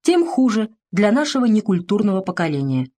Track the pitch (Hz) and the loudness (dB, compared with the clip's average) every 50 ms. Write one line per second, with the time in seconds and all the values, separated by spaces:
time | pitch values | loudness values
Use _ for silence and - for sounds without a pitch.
0 | _ - 359 339 339 330 - - 262 247 208 220 214 214 _ _ _ _ - 175 | _ 2 2 2 0 0 0 0 0 2 2 0 -2 -4 _ _ _ _ -2 0
1 | 208 208 226 277 302 294 - 269 247 233 214 214 208 - 190 175 180 - 202 208 | 2 2 2 2 0 -2 -2 0 2 2 2 2 2 0 -2 -2 0 -2 -2 0
2 | 214 208 190 190 190 190 180 - 170 160 147 139 139 135 131 131 127 131 _ | 0 0 0 -2 -4 -6 -4 -4 -4 -2 -2 -2 -2 -2 -2 -2 -2 -4 _